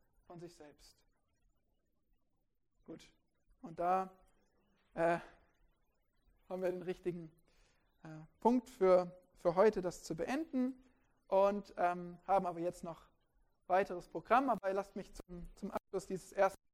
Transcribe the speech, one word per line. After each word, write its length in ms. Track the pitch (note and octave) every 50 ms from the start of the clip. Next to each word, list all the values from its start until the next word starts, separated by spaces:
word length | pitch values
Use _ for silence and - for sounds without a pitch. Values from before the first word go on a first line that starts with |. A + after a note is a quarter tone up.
| _ _ _ _ _
von 140 | - F3+ E3
sich 120 | F3 E3+
selbst. 460 | - - D3+ D3 - _ - - _ _ _ _ _ _ _ _ _ _ _ _ _ _ _ _ _ _ _ _ _ _ _ _ _ _ _ _ _ _ _ _ _ _ _ _ _ _ _
Gut, 220 | - D#3+ - - - _ _ _ _ _ _ _ _ _ _
und 160 | - E3 E3 F3+
da, 320 | E3+ F3+ F#3 F#3 F#3 F#3 - _ _ _ _ _ _ _ _ _ _ _ _ _ _ _ -
äh, 260 | - E3 E3+ E3+ E3 - - - _ _ _ _ _ _ _ _ _ _ _ _ _ _ _ _ _ _ _ _ _ _ -
haben 120 | F#3+ F#3
wir 120 | F#3 F3+
den 100 | F3+ F3+
richtigen, 480 | E3+ F3+ F3+ - - F3 E3+ F3 E3 D#3 - _ _ _ _ _ _ _ _ _ _ _ _ _
äh, 60 | - D#3+ D#3+ D#3 D#3 - _ _
Punkt 280 | - A3+ B3 B3+ - -
für, 480 | - - F#3+ F#3 F3+ F3+ F3+ F3 - - - _ _
für 180 | - - F3+ E3
heute, 260 | F#3 G#3+ A3 G#3 G3
das 220 | F3+ F3 - -
zu 140 | - - F#3+
beenden. 580 | E3 E3+ - B3+ D4+ D#4+ - - B3+ B3+ C4 C4 - - _ _ _ _ _ _ _ _ -
Und, 440 | G3 F#3+ G3 G3+ G3+ G3+ G3 - -
ähm, 420 | - F3+ F3 F3 F3+ F3 F3 F3+ - _
haben 200 | - G3 F#3+ F#3
aber 120 | F3 E3+ E3+
jetzt 240 | E3+ F3 F3 -
noch 240 | - E3+ D#3 - - - _ _ _ _ _ _ _ _ _ _ _ -
weiteres 400 | F3+ F#3+ G3+ G3 F#3 F3 - -
Programm, 420 | - E3 - - A3 B3+ C#4 C4
aber 220 | A3+ G3 - F#3+
lasst 240 | F#3+ G3 F#3+ - -
mich 180 | G#3 F3 - -
zum, 340 | - - - F3 F3 E3+ - -
zum 160 | - - F#3+
Abschluss 380 | - - - _ - F#3+ F3+ -
dieses 240 | F#3+ F3+ - -
ersten 280 | - - F#3+ F#3+ - - _ _